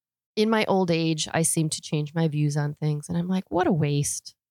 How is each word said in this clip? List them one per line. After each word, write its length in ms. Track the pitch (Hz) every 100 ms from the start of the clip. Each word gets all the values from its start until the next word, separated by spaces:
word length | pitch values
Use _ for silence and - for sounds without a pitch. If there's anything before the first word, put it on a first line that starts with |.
| _ _ _ -
in 120 | 214
my 160 | 220 -
old 260 | 190 180
age, 340 | 165 160 156 -
I 80 | 160
seem 260 | 165 - 156
to 100 | -
change 340 | - 151 147
my 140 | 165 165
views 280 | 147 147 147
on 180 | 147
things. 340 | 147 151 147 147
And 100 | 170
I'm 80 | 180
like, 220 | 185 -
"What 160 | - 359
a 60 |
waste." 640 | 165 147 143 147 - - - _